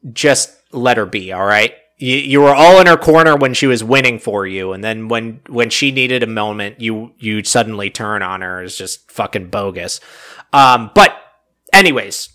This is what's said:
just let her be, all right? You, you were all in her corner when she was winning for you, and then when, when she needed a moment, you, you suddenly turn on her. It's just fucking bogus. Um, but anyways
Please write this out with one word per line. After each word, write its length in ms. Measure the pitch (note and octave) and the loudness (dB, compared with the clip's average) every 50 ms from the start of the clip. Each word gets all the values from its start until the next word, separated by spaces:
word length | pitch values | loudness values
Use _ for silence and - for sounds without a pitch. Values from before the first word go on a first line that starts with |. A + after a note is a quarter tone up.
| _ C3 A#2 | _ -16 -12
just 400 | - - D3 C3+ - - - _ _ _ _ | -2 0 0 0 0 -2 -8 _ _ _ _
let 260 | - C#3 A#2+ B2+ B2 A2+ | -10 -2 0 0 0 0
her 80 | G#2+ | -2
be, 260 | F2+ F#2 G#2+ F#2 F#2 F#2+ | -6 -6 -10 -10 -8 -6
all 140 | F2+ F#2+ | -4 -2
right? 280 | G2+ G#2 G#2+ G#2+ A#2+ - _ _ _ _ _ | 0 2 2 2 0 -2 _ _ _ _ _
You, 180 | - B2+ B2+ | -4 -4 -2
you 240 | C#3 C#3 C#3 C3+ C#3+ | -2 -2 0 2 4
were 140 | D3 C#3+ C#3 | 4 6 6
all 260 | C3+ D#3 E3+ F#3 F#3+ | 8 8 8 8 8
in 60 | F#3 | 8
her 100 | F3+ E3+ | 6 4
corner 400 | D#3 - E3 D#3 D#3+ D#3+ D#3+ D3+ | 4 4 4 4 6 6 4 4
when 160 | C#3+ C#3 C3 B2 | 2 2 0 0
she 140 | - - | 0 0
was 180 | C3+ B2+ A2+ A2 | 0 0 -2 0
winning 340 | A2 C3 C#3 C3 B2 A#2+ G#2+ | 0 0 2 2 0 -2 -2
for 280 | - - G#2 G2+ G2 | -6 -4 -4 -4 -4
you, 260 | F#2+ F#2+ F#2+ F#2+ F#2+ F#2+ | -4 -6 -8 -8 -8 -10
and 100 | F#2+ G2+ | -8 -8
then 260 | A2 A2 A2 A2 A2 | -8 -8 -8 -6 -6
when, 340 | A#2 A2+ A2+ A#2 A2+ B2 _ | -6 -6 -6 -8 -14 -16 _
when 220 | - - A#2+ A#2+ A2+ | -10 -4 -4 -2 -2
she 240 | - - - C#3 C3 | -2 -2 -2 -2 -2
needed 300 | C3 B2+ B2+ B2+ B2+ A#2+ | -2 -2 -2 -2 -2 -2
a 40 | |
moment, 540 | A2 A2+ A2 G#2+ G#2+ G#2 G#2 G2+ G2+ G#2+ _ | -4 -4 -6 -6 -6 -6 -8 -10 -12 -12 _
you, 320 | A#2 A2+ A2 G#2+ A2+ A#2 _ _ | -8 -8 -8 -8 -10 -14 _ _
you 260 | - A2 G#2+ G#2+ G#2 | -8 -6 -6 -6 -6
suddenly 460 | - - B2 A#2 A2 A2 G2+ G2+ G2 | -2 -2 -2 -2 -2 -6 -8 -10 -10
turn 320 | _ - A2+ G#2 G#2+ G#2 G2 | _ -8 -8 -6 -6 -6 -6
on 180 | F#2 F#2+ F#2+ | -6 -8 -8
her. 220 | F#2 F2+ F#2 F#2 F2+ | -8 -10 -10 -10 -12
It's 160 | F2+ - - | -14 -14 -14
just 340 | F#2+ F#2 - - _ _ _ | -12 -14 -14 -16 _ _ _
fucking 380 | - G#2+ G2 - G#2 F#2 F2 | -8 -8 -6 -6 -10 -10 -8
bogus. 500 | F#2 A2 G2+ G2 F2+ F2 F2 F#2 - - _ - - - - - - - - _ | -8 -6 -6 -6 -8 -10 -12 -12 -12 -12 _ -20 -20 -20 -20 -20 -20 -20 -12 _
Um, 400 | - C#3+ C#3 B2+ B2+ A#2+ A2+ G#2+ _ | 2 4 4 6 4 2 0 0 _
but 200 | G3+ G3+ E3 - - - _ _ _ _ _ _ _ _ _ - | 4 4 4 2 -4 -20 _ _ _ _ _ _ _ _ _ 2
anyways 560 | G3 G3 F3 C#3+ B2 G2+ G2 - - - - | 4 4 4 0 -2 -6 -8 -12 -14 -14 -16